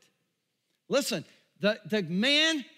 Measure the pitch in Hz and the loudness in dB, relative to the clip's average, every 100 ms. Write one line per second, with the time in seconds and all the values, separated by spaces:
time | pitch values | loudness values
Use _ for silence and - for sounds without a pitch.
0 | _ _ _ _ _ _ _ _ - 254 | _ _ _ _ _ _ _ _ -4 -2
1 | - 175 - _ _ _ 202 226 156 214 | -2 -6 -8 _ _ _ -2 -2 -4 -4
2 | 160 180 247 294 320 311 - | -2 0 2 4 2 0 -6